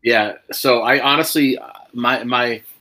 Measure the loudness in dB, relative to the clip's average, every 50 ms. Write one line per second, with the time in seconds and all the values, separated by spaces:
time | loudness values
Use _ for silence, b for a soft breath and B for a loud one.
0 | -2 0 2 2 0 -2 -6 -10 _ -12 -8 -2 0 2 2 2 2 2 2 2
1 | 2 2 2 2 0 0 0 2 2 2 0 -2 -6 -12 -20 -20 -20 _ -8 -4
2 | -2 -2 -2 -2 -2 -2 0 0 0 -2 -2 -6 -10 -16 -20 _